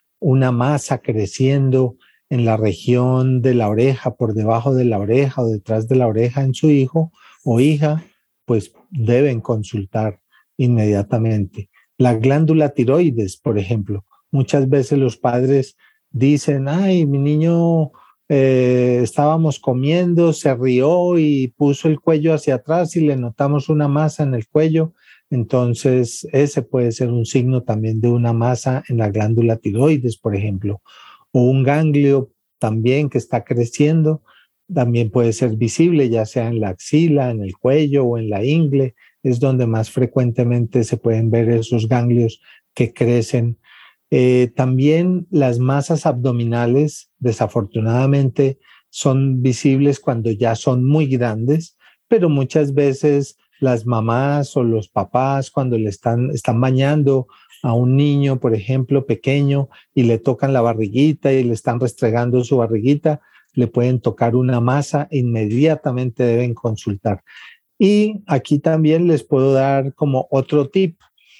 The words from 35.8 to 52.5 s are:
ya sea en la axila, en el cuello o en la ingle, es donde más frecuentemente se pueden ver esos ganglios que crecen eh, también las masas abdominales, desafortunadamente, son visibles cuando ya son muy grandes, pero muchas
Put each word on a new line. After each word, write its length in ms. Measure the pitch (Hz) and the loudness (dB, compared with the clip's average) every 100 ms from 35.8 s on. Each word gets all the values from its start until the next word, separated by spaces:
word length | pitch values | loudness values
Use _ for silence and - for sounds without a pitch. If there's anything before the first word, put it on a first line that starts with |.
| 170 160 127 | 2 2 2
ya 160 | 113 107 | 0 -2
sea 220 | 127 117 | -4 -4
en 140 | 113 | -4
la 80 | 101 | -4
axila, 600 | 92 - 151 165 143 127 | -8 -2 2 2 2 0
en 140 | 113 | -4
el 140 | 95 92 | -8 -4
cuello 480 | 127 151 147 139 123 | 0 2 2 0 0
o 120 | 117 | -2
en 120 | 110 | -4
la 140 | 101 | -2
ingle, 520 | 123 165 151 139 127 - _ _ | 0 0 2 0 -2 -6 _ _
es 180 | 131 120 | -4 0
donde 280 | 135 127 117 | 0 0 0
más 240 | 113 110 | -2 -2
frecuentemente 920 | - 127 131 123 113 120 120 113 123 | -2 -2 0 0 0 0 0 0 -2
se 140 | 113 110 | -2 -2
pueden 320 | 117 113 113 | 0 0 2
ver 200 | 117 117 | 2 2
esos 380 | 117 113 120 110 | 0 0 -2 0
ganglios 540 | 123 120 120 113 - _ _ _ | 0 2 2 0 -4 _ _ _
que 200 | - 113 | -4 -4
crecen 640 | - 117 120 110 123 117 117 _ - - _ - | 0 0 0 0 -2 -2 -6 _ -20 -20 _ -2
eh, 400 | 131 127 127 120 - | 2 4 4 2 0
también 720 | 131 131 143 160 180 180 170 | 0 2 2 2 0 -2 -2
las 300 | 147 131 120 | 0 0 0
masas 460 | 127 139 - 160 165 | 0 0 -2 -2 -2
abdominales, 1080 | 123 127 120 117 120 120 135 151 - - - | -2 -2 -2 -2 -2 0 0 0 -4 -20 -6
desafortunadamente, 1400 | 123 110 107 120 101 113 107 123 135 139 135 - 135 135 _ _ _ | -4 -2 -2 -2 -4 -4 -2 0 2 2 0 0 0 -2 _ _ _
son 520 | - 143 131 135 131 | -4 0 0 0 0
visibles 580 | 127 113 135 135 143 139 | 0 0 0 2 2 0
cuando 320 | - 117 113 | -4 -4 -2
ya 240 | 107 117 113 | -2 -2 0
son 280 | 135 123 | 0 0
muy 220 | 131 151 139 | 2 2 0
grandes, 720 | 127 120 110 120 160 165 _ _ _ - | 0 -2 -2 0 -2 -4 _ _ _ -2
pero 200 | 226 175 | 2 2
muchas 460 | 143 131 | 0 0